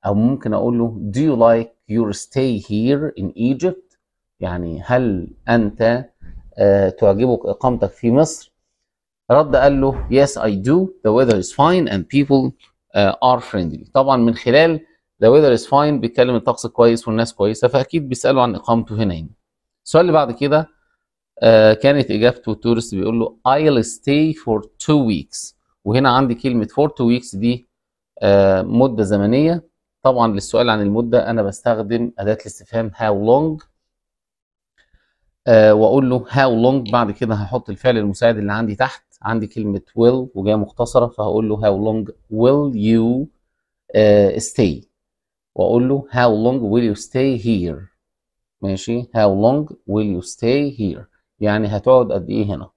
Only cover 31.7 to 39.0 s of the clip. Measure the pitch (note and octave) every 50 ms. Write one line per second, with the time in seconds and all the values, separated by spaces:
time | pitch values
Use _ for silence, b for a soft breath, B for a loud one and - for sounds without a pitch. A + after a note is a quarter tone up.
31.7 | A#2 G#2+ A2 G2+ A2+ A#2 A#2 - - - G2 G2+ A2 - - G#2 - - F#2+ _
32.7 | - A#2 A2+ G#2+ G2+ - A2+ G#2+ G#2 G2 G#2 A2 B2 C#3 D#3 D#3+ D#3 D#3 - _
33.7 | _ _ _ _ _ _ _ _ _ _ _ _ _ _ _ _ _ _ _ _
34.7 | _ _ _ _ _ _ _ _ _ _ _ _ _ _ _ - A#2+ A2 G#2+ G#2+
35.7 | G#2+ G#2+ A2 G2+ A2+ C#3 C3+ B2+ B2+ B2 B2 - A#2 C3 C3+ C3 A#2+ A2+ A#2 B2+
36.7 | C3+ C#3 A#2+ G#2+ A2 A#2+ A#2 G#2 G2+ - B2 A2+ A2 G#2 G#2 G2 B2 B2 - -
37.7 | G2+ - - B2+ B2 A2+ G#2 G2+ G2 - - A#2 A2+ G#2+ G#2 G2+ G#2 A2 A#2 G#2+
38.7 | G#2 - B2+ C3 - -